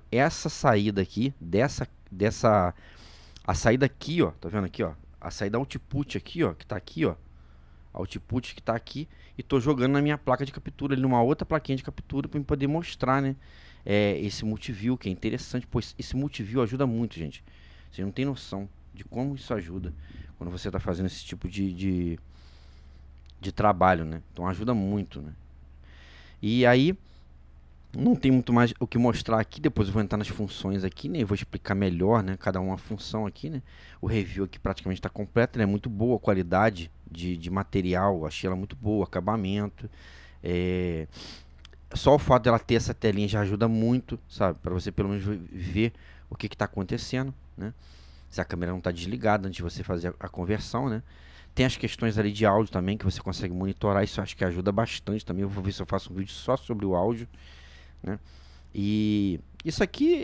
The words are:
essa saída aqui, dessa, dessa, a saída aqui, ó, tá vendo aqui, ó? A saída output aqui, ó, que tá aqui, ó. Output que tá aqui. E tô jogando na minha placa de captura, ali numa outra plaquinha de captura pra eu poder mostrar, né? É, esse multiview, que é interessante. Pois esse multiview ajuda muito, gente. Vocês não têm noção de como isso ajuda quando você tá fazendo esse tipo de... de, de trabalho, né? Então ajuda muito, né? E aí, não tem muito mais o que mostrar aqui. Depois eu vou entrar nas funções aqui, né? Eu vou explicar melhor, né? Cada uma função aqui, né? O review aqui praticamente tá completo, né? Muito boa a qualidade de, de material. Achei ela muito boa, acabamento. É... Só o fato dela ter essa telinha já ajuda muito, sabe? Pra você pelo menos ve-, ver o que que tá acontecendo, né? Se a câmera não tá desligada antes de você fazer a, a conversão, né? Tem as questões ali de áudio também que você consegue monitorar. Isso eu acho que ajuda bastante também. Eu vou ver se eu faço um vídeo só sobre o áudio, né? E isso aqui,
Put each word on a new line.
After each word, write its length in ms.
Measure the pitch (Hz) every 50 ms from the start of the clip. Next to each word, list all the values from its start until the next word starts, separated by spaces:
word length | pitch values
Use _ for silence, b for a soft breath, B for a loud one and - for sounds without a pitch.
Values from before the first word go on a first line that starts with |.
| - -
essa 380 | - 120 135 165 156 - - 160
saída 520 | - - - 143 113 104 104 110 101 98
aqui, 320 | 95 - - 101 117 139 139 -
dessa, 480 | 80 85 85 98 123 143 - - 123 - - - - -
dessa, 640 | - 90 101 110 104 - - 117 107 104 90 90 B B B B B B B B B B B B B B -
a 80 | - 92
saída 320 | - - 113 117 131 139
aqui, 360 | 127 - - - - 151 175
ó, 100 | 139 85
tá 180 | 78 - - 85
vendo 160 | 92 107 95
aqui, 180 | 90 - - 110
ó? 100 | 85 76 - - - - -
A 100 | - -
saída 260 | - - 107 98 107 117
output 600 | 139 135 - - - - - 143 143 - - 101
aqui, 260 | - - - 170 160
ó, 100 | 104 80
que 120 | - -
tá 100 | - 104
aqui, 300 | 107 - - - 160 156
ó. 100 | 107 82 - - - b b b b b b b b b b b b -
Output 600 | - 90 - - - - - 110 127 120 - -
que 60 | -
tá 140 | - - 113
aqui. 320 | 120 - - - 135 156 b b b b b b -
E 60 | -
tô 160 | - 139 135
jogando 340 | 113 143 151 127 123 131 139
na 80 | 143
minha 160 | 143 147 147 143
placa 280 | - 135 127 127 143
de 60 | 135
captura, 440 | - - - - 143 - 143 139 139
ali 60 | 131
numa 200 | 131 131 127 120
outra 240 | 117 123 156 - 139
plaquinha 320 | - 160 151 - - 135 131
de 60 | -
captura 440 | - - - - - 147 139 143 151
pra 120 | - 147
eu 40 | 143
poder 240 | - 151 139 139 139
mostrar, 540 | 147 - - - - - - 127 131 139
né? 140 | 139 135 135 B B B B B B B B B B
É, 340 | - 101 104 104 101 98 71
esse 240 | 90 104 98 - -
multiview, 540 | 107 110 104 - - 120 95 104 120 127 123
que 100 | - 101
é 40 |
interessante. 540 | 90 - - 110 104 - - - - 123 123
Pois 300 | - - 123 110 - - -
esse 180 | - - -
multiview 460 | 127 139 143 - - 107 98 113 135
ajuda 240 | 123 104 120 131 139
muito, 300 | 131 113 113 117 107 -
gente. 280 | 80 82 73 - - b b b b b b b b b b
Vocês 160 | - - 95
não 60 | 101
têm 140 | 101 - 131
noção 420 | 143 135 131 - - - 98 101 101 - - - - -
de 100 | - -
como 320 | - - 107 131 139 143
isso 180 | 131 - - 123
ajuda 400 | 107 87 80 87 95 95 87 76 B B B B B B B B -
quando 120 | 85 87
você 200 | 87 90 - 101
tá 100 | 92 95
fazendo 280 | - - 90 85 92 92
esse 160 | - - -
tipo 240 | - - 90 - 92
de... 240 | 92 98 98 95 90
de, 460 | 87 95 95 92 90 87 87 85 76 - b b b b b b b b b b b b b b b b b - - - - - -
de 100 | - 98
trabalho, 540 | - - 104 104 101 87 92 92 92 85 82
né? 160 | 78 80 80 - -
Então 160 | - - 87 92
ajuda 260 | 92 85 107 120 123
muito, 480 | 110 98 95 101 104 95 - - 78
né? 120 | 73 73 76 - - - - - - - - - B B B B B B B B B B B B
E 240 | - 104 113 123 123
aí, 320 | 120 123 127 135 165 190 - b b b b b - - - - - - - - - - - - - -
não 220 | 117 127 - 247
tem 160 | 127 - 135
muito 220 | 131 127 113 - 120
mais 200 | 117 120 120 - -
o 80 | - -
que 100 | - 117
mostrar 420 | 120 120 107 - - - 113 110
aqui. 200 | 110 - - -
Depois 300 | - 151 - - 107 95
eu 40 | 95
vou 80 | 110
entrar 160 | 104 92 - 104
nas 120 | 104 -
funções 560 | 95 - 107 92 - - - 95 98 98 92
aqui, 240 | 95 - - - 147
né? 120 | 185 165
Eu 60 | 117 95
vou 80 | 104
explicar 400 | 98 - - - 90 - - 104
melhor, 480 | 98 101 95 87 82 90 98 113 113 101
né? 140 | 95 95 95
Cada 240 | - 104 92 92
uma 160 | 92 95 95 92
função 480 | - - 110 98 - - - 110 107
aqui, 240 | 101 - - - 151
né? 120 | 160 131 B B B B B B B B
O 60 | - -
review 380 | 117 110 98 87 85 92 98
aqui 120 | 92 - -
praticamente 440 | - 104 95 - - 95 92 90
tá 80 | - 95
completo, 500 | - - 104 92 - 120 117 - - 120
né? 60 | 110
Muito 240 | 98 101 104 - 123
boa 260 | 110 98 113 120 123
a 40 | 104
qualidade 720 | - - 101 95 90 85 87 92 104 113 104 87 82 78 - - - -
de, 260 | 76 85 87 90 90
de 140 | 82 80 87
material. 760 | 90 98 98 - - 101 90 90 90 90 95 101 98 85 78
Achei 220 | 78 - - - 92
ela 80 | 92
muito 220 | 92 95 - - -
boa, 260 | 117 104 107 107 95
acabamento. 840 | - - 92 90 101 107 113 98 95 98 104 104 101 - - 123 107 B B B B B B B B B B
É... 640 | - 85 90 90 90 90 90 90 90 90 85 80 80 76 B B B B B B B B B B - - - - - - -
Só 220 | - - 135 143
o 40 | 147
fato 240 | - - 135 123 110
dela 160 | 127 117 113
ter 160 | - - 120
essa 180 | 113 - 117 120
telinha 340 | - - 110 98 98 104 98
já 140 | 104 107
ajuda 260 | 104 95 104 101 117 113
muito, 500 | 113 110 110 113 123 127 123 - 120 - - -
sabe? 280 | - - 104 92 82 -
Pra 120 | - 85 90
você 160 | 92 85 104
pelo 200 | - - 101 98
menos 140 | 101 101 95
ve-, 120 | 101 107 92 85 -
ver 420 | - 92 90 87 85 101 110 117 B B B B B B B B
o 60 | -
que 120 | - - 104
que 80 | - -
tá 60 | 107
acontecendo, 680 | 98 - - 95 - - 117 - - - 127 131 135 131 - - - - -
né? 160 | 92 107 123 b b b b b b b b b b b
Se 120 | - -
a 20 | 90
câmera 300 | - - 85 90 87 92
não 80 | 90
tá 100 | 87 92
desligada 560 | 87 85 87 92 107 123 104 107 104 104 95 95
antes 80 | 87
de 80 | - 87
você 180 | 85 - -
fazer 280 | 98 - 95 87 85 87
a, 160 | - - -
a 20 | 87
conversão, 600 | - - 87 87 107 104 - - - 117 135 135
né? 120 | 110 110 B B B B B B B B B B -
Tem 120 | - 127
as 120 | 131 - -
questões 400 | - 110 - - 120 113 104 107
ali 160 | 107 104 101
de 120 | 104 110
áudio 280 | 104 98 107 110 101 -
também 240 | 95 90 95 104 110
que 80 | -
você 160 | 98 92 -
consegue 320 | - 95 90 - - 90 90
monitorar. 500 | 90 95 95 95 - - 104 98 98 101
Isso 160 | 101 - -
eu 40 | 98
acho 120 | - -
que 80 | - 101
ajuda 300 | 92 85 90 92 101 101
bastante 520 | 101 117 120 - - - - 101 107 -
também. 180 | - 90 92 98
Eu 40 | 98
vou 160 | 104 101 92
ver 80 | -
se 100 | 120 -
eu 40 | 95
faço 260 | - 101 95 - -
um 40 | 90 92
vídeo 160 | 98 - -
só 240 | - - - 127 131
sobre 280 | - - 120 104 101
o 80 | 95 92
áudio, 360 | 87 90 110 120 113 117 120 B B B B B B B B B B B B B B -
né? 160 | - 101 104 b b b b b b b b b b -
E 640 | 101 101 101 107 107 107 107 104 104 101 98 87 76 - - - - -
isso 180 | 160 156 -
aqui, 340 | 214 185 - - 285 320 349 302